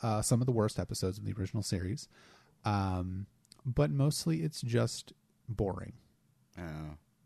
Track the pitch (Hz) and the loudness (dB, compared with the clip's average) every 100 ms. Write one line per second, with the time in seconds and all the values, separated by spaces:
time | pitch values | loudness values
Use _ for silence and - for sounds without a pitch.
0 | 120 107 107 120 127 117 107 - 92 110 | 0 0 4 4 4 4 2 0 -4 -2
1 | 95 101 104 98 95 - 95 95 90 139 | -2 -2 -6 -4 -2 -2 -2 -2 -2 -4
2 | - - - - _ _ 110 101 98 92 | -8 -20 -20 -20 _ _ 0 0 2 0
3 | 92 92 101 _ _ - 135 120 147 143 | -2 -6 -8 _ _ -10 -4 2 2 4
4 | 135 151 - 160 160 - 120 117 113 - | 2 2 0 0 -2 -4 0 2 2 0
5 | - - _ _ - 107 101 95 95 - | -12 -20 _ _ -10 -2 0 0 -6 -12
6 | _ _ _ _ _ - 87 78 78 78 | _ _ _ _ _ -12 -8 -8 -8 -12
7 | _ _ | _ _